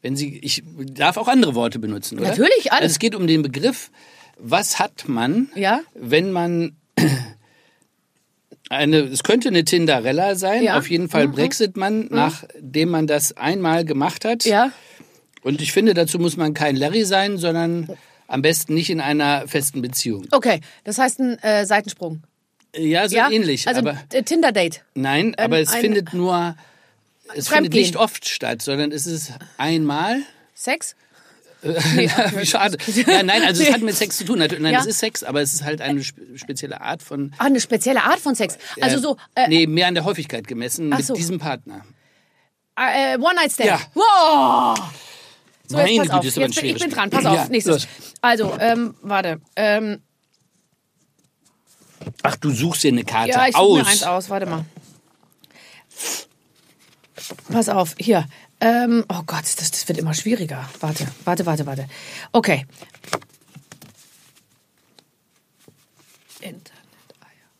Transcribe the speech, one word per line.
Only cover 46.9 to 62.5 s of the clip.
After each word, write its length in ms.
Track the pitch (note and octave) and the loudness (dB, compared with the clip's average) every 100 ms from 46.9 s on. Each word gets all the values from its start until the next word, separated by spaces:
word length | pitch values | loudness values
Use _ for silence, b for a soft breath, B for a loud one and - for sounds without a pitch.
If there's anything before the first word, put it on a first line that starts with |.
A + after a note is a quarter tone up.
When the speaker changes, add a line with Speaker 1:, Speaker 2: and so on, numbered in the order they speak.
Speaker 2:
dran. 180 | - G3+ | -2 -2
Speaker 1:
Spiel. 80 | C4+ | 0
Speaker 2:
Pass 60 | C4 | 2
auf, 80 | E3+ | 2
Speaker 1:
Ja, 120 | - | 2
Speaker 2:
nächstes. 240 | A#3+ G3 | 0 2
Speaker 1:
los. 140 | D#3 - B B B | 0 0 B B B
Speaker 2:
Also, 320 | A#3+ A#3 G#3+ - | 0 2 0 0
ähm, 360 | A3+ A#3 A#3 - | 0 2 -2 -8
warte. 400 | G#3 G3+ F3+ D#3+ _ - | -4 -2 -2 -6 _ -2
Ähm, 460 | G#3 G#3 A3 G3+ _ _ _ _ _ _ _ _ _ _ _ _ _ _ _ _ _ _ _ _ - - | 0 0 -2 -8 _ _ _ _ _ _ _ _ _ _ _ _ _ _ _ _ _ _ _ _ -16 -4
Speaker 1:
Ach, 120 | B2+ - | -4 -2
du 120 | D3+ | -4
suchst 320 | A#2+ D#3 E3 | -2 -2 0
dir 40 | D3 | 2
eine 120 | A#2+ | 2
Karte 260 | - A2 A#2 | 0 -2 0
Speaker 2:
ja, 180 | B3 C4 | 2 2
ich 80 | E3 | 6
Speaker 1:
aus. 120 | G3 E3 | 6 6
Speaker 2:
such 60 | G3 | 4
mir 20 | |
eins 160 | G#3 | 2
aus. 260 | E3+ F3+ F#3 | 0 -2 -2
Warte 140 | G3 F#3+ | -6 -4
mal. 180 | E3 D#3+ - - - _ _ _ _ _ B B B B B B B B _ _ _ _ _ _ _ _ - - - - | -6 -8 -14 -20 -20 _ _ _ _ _ B B B B B B B B _ _ _ _ _ _ _ _ -18 -16 -16 -4
Pass 180 | A#3 A3+ | -2 0
auf, 260 | G3+ E3+ - | 0 -2 -4
hier. 260 | F#3+ G3 D#3+ B B _ | 0 2 0 B B _
Ähm, 460 | A3+ A#3 A#3+ A#3 G#3+ | 2 2 2 0 0
oh 120 | F3 D#3+ | -6 -6
Gott, 180 | D#3+ | -8
das, 280 | D#3 - E3 | -6 -4 -4
das 160 | - - | -6 -6
wird 100 | D#3+ | -4
immer 160 | D#3+ | -2
schwieriger. 560 | D#3 G#3+ A#3+ E3 C#3 C3+ - | -4 -2 -2 -4 -8 -14 -8
Warte, 280 | D#3 D#3 C#3 - - | -6 -6 -8 -8 -4
warte, 200 | - F3 | -2 0
warte, 200 | D#3 C#3 | -2 -4
warte. 220 | C3+ C3+ B B B B | -8 -10 B B B B
Okay. 340 | A#3+ A3+ | 2 2